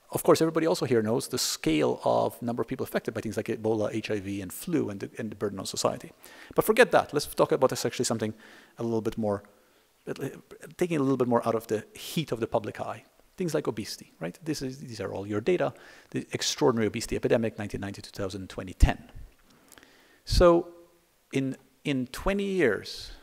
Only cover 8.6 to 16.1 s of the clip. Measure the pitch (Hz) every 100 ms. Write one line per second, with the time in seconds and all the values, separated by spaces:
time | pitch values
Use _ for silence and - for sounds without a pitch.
8.6 | - - 117 113 110 110 107 98 - _
9.6 | _ _ _ _ - - 139 - - -
10.6 | - - 180 160 135 135 123 117 117 113
11.6 | - 104 - - - - 151 117 110 117
12.6 | 104 - 113 110 - _ _ - 180 151
13.6 | 143 113 101 - - - 165 - 160 147
14.6 | 131 135 147 110 98 98 101 104 120 175
15.6 | 139 - - - -